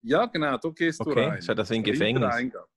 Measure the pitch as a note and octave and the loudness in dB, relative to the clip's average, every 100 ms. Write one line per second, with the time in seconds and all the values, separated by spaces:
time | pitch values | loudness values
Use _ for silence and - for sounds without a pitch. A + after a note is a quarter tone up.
0 | A2+ D#3 A#3+ F3 D3+ B2+ E3+ D#3 E3+ D#3 | 2 2 2 0 -2 -2 -4 -2 -2 -2
1 | - C3+ C3+ - - G#2+ G2+ A2+ G#2 - | -2 2 0 -2 -2 -2 0 0 0 2
2 | G#2 B2+ B2 A#2+ B2 G#2 - | 2 2 0 0 -4 -6 -18